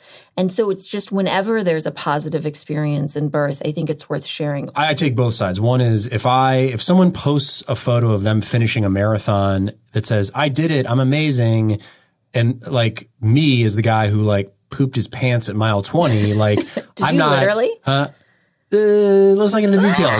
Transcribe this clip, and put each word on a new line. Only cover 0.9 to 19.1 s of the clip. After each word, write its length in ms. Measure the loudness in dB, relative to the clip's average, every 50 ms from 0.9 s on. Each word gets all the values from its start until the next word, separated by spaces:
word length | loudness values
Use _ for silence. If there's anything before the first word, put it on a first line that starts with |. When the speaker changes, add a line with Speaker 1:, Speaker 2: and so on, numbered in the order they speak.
| -8 -8 -8 -4
Speaker 1:
whenever 520 | -2 -2 0 0 0 -2 -2 -2 -2 -2 0
there's 220 | 0 -2 -2 -2
a 60 | -6
positive 540 | -8 -6 -4 -2 -2 -2 -2 -4 -6 -6 -6
experience 680 | -6 -8 -10 -10 -8 -6 -4 -2 -2 -2 -2 -4 -4 -4 -4
in 100 | -4 -2
birth, 340 | -2 -2 -2 -2 -4 -4 -6
I 60 | -6 -6
think 160 | -4 -4 -6
it's 200 | -6 -6 -8 -8
worth 160 | -8 -8 -8
sharing. 440 | -10 -8 -6 -6 -4 -4 -6 -8 -8 -4
Speaker 2:
I 180 | -2 -2 0 0
take 220 | 0 0 -2 0
both 180 | 0 0 0 0
sides. 260 | -2 -2 -2 -2 0
One 220 | 0 0 2 2
is 260 | 2 2 2 0 0 -2
if 180 | -4 -2 0
I, 300 | 2 2 2 2 2 2 2
if 240 | 0 0 -2 -2
someone 300 | 0 2 4 4 4 4
posts 520 | 2 0 -2 -2 0 0 -2 -4 -6 -8 -6 -6
a 80 | -6
photo 380 | -4 -2 0 0 2 2 2 0
of 100 | 0 0
them 160 | 0 0 0
finishing 440 | -2 -2 -2 0 0 0 0 0 0
a 40 | 0
marathon 840 | 0 0 0 0 0 -2 0 0 0 0 2 0 0 0 -2 -4 -6 _ _ _
that 140 | -6 -6 -4
says, 260 | -2 0 0 -2 -2 -2
"I 140 | -2 -2 -2
did 220 | 0 0 -2 0
it, 180 | 0 0 0 0
I'm 100 | 0 0
amazing," 800 | 2 2 0 0 0 0 0 0 2 2 2 2 0 0 -2 -4 -6 -12 -20 _ _ _ _ _ _ _ -2
and, 320 | 0 0 0 -2 -4 -6
like, 440 | -4 -2 0 0 0 -2 -6 -14 _ _ -4
me 440 | 0 2 2 4 4 4 2 2 2
as 120 | 0 0
the 60 | 0
guy 260 | 0 2 2 2 2 2
who, 140 | 0 0
like, 320 | 2 2 0 0 -2 -4 _ _ _ -10
pooped 260 | -4 -2 -2 -2 -2
his 120 | -4 -6 -6
pants 400 | -6 -4 -2 0 0 0 -2 -4
at 60 | -4
mile 260 | -2 0 0 0 0
twenty, 520 | -2 -2 -2 0 0 2 2 2 2 2 2
Speaker 1:
<laughs> 120 | 2 2
Speaker 2:
like, 140 | 2 2 0 -2 -4 -8 -10 -10 -10 -8
Speaker 1:
Did 80 | -4 -2
Speaker 2:
I'm 120 | 0 2
Speaker 1:
you 40 | 2
Speaker 2:
not, 200 | 2 2 2 2
Speaker 1:
literally? 320 | 2 2 2 0 0 -2 -2 -4 -4
Speaker 2:
huh? 240 | -2 0 0 -2 -4 -6 _ _ _ _ _ _ _ _ _ _ -2 0
Uh, 40 | 2 4 4 4 4 4 4